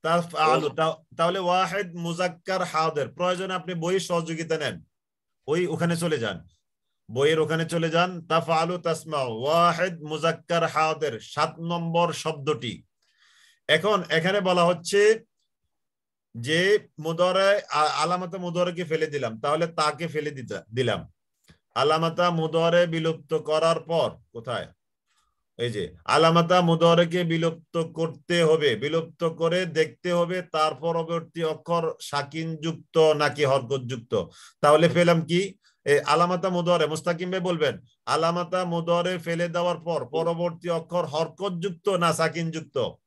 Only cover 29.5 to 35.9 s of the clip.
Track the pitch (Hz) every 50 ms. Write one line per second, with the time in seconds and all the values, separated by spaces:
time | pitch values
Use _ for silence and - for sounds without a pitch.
29.5 | 170 185 185 170 139 160 156 156 120 _ _ 180 175 175 175 165 180 180 - _
30.5 | - 156 156 156 143 123 151 170 165 165 165 160 170 165 160 - _ 165 160 156
31.5 | 156 156 - - 170 170 160 160 - _ - - - 143 139 135 139 160 160 165
32.5 | 160 151 151 165 160 165 - _ - 165 160 156 151 147 151 143 123 147 147 131
33.5 | 135 135 123 117 139 135 127 117 131 117 113 _ 120 101 85 - - - - -
34.5 | _ _ - 143 151 156 165 170 165 175 175 170 170 170 156 - 170 175 196 190
35.5 | - _ _ _ _ _ _ -